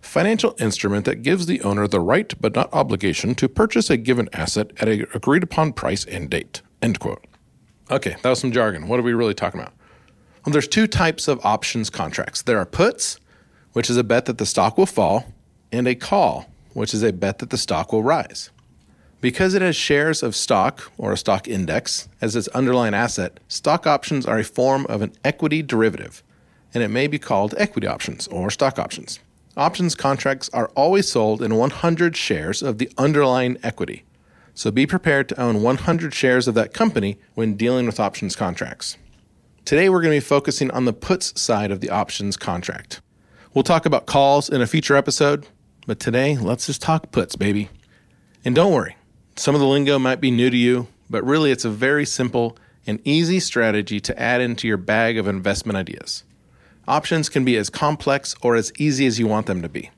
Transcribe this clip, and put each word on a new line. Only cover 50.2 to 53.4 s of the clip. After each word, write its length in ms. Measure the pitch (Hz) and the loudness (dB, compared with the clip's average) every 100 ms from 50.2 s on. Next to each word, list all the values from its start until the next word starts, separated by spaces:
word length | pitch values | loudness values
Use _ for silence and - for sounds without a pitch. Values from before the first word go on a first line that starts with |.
| 135 | 2
new 180 | 120 123 | 4 4
to 80 | 123 | 4
you, 320 | 120 123 120 _ _ | 4 2 -2 _ _
but 140 | 110 | -4
really 260 | 127 151 151 | 0 2 2
it's 140 | 127 | 2
a 60 | 117 | -2
very 360 | 104 131 147 143 | -2 0 0 0
simple 520 | - 123 120 117 117 _ _ - | -2 -2 0 -2 -6 _ _ -8
and 140 | 107 - | -6 0
easy 340 | 151 165 | 2 2
strategy 600 | 185 | 0